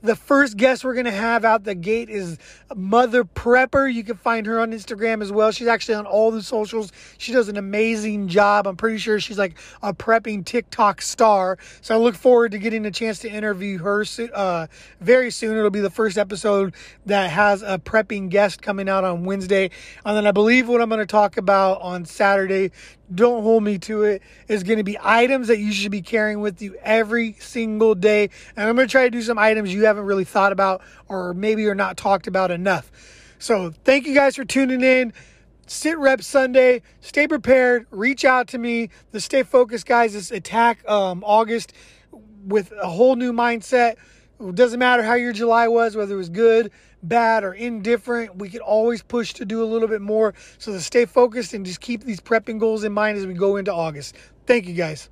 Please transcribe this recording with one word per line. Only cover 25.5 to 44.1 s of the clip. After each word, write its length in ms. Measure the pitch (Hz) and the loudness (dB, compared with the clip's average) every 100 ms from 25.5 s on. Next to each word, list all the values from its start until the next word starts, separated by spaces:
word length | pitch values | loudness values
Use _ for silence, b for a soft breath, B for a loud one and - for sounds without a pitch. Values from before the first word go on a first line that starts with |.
| 220 | 0
you 140 | 208 | 0
should 200 | 196 202 | -4 -6
be 100 | 202 | -6
carrying 380 | 165 226 214 208 | -4 -2 -2 -2
with 200 | 208 175 | -6 -6
you 160 | 202 185 | -14 -12
every 520 | - 220 214 233 226 208 | 0 0 2 -2 -4 -8
single 560 | - 247 226 214 220 | -10 -6 -4 2 2
day. 360 | 202 208 208 202 B B - | 4 4 2 0 B B -6
And 120 | 214 | 0
I'm 60 | |
gonna 140 | 240 262 | 2 2
try 160 | 262 | 4
to 60 | 247 | 2
do 120 | 240 | 0
some 160 | 226 226 | -4 2
items 340 | 214 220 202 | 2 2 -2
you 120 | 196 | 2
haven't 200 | 214 208 | 2 2
really 200 | 196 196 | 0 -2
thought 260 | 180 208 196 | 0 2 2
about 320 | 196 196 190 B B _ | 2 0 -2 B B _
or 260 | 190 180 | -8 -6
maybe 320 | 180 214 220 208 | -4 -2 0 -2
are 80 | |
not 220 | 196 190 185 | -2 -4 -4
talked 300 | 208 196 - | -2 -2 0
about 240 | 190 185 | -2 -2
enough. 400 | 170 190 170 - b b b b b | -2 -2 -2 -4 b b b b b
So 340 | - 214 175 156 | -2 -2 -2 -2
thank 240 | - 277 277 | 2 2 4
you 60 | |
guys 200 | 277 277 | 2 2
for 100 | 254 | 0
tuning 380 | 233 262 269 254 | -4 0 0 2
in. 300 | 262 254 247 b b b b _ _ | 2 2 0 b b b b _ _
Sit 300 | - 302 330 | -6 -4 0
Rep 260 | 269 269 | 2 0
Sunday. 600 | 180 277 262 262 254 247 b b | 0 0 4 4 4 2 b b
Stay 260 | - - 302 | -6 -2 0
prepared. 600 | 302 220 262 247 247 233 | 0 2 4 4 0 -2
Reach 340 | 196 233 269 | -4 -4 0
out 240 | 277 254 247 | 2 2 0
to 100 | 247 | -6
me. 320 | 233 233 226 b b | -4 -4 -6 b b
The 80 | 214 | -12
Stay 220 | - 269 | -2 -2
Focused 440 | 254 262 240 226 - | 2 2 2 -2 0
guys 280 | 240 233 | 2 2
is 160 | 208 180 | -2 -10
attack, 560 | 214 - 220 233 226 - | -12 -6 0 2 0 -2
um, 340 | 208 190 180 | 0 0 -4
August 480 | 208 214 220 226 - b b b b - 214 208 | 2 2 2 -4 -6 b b b b -20 -20 -18
with 280 | 196 208 185 | -2 -2 -2
a 160 | 208 180 | -8 -8
whole 280 | 170 254 247 | 2 2 4
new 160 | 247 | -2
mindset. 600 | 233 240 233 - 254 233 220 b | 0 -2 -2 -2 2 2 0 b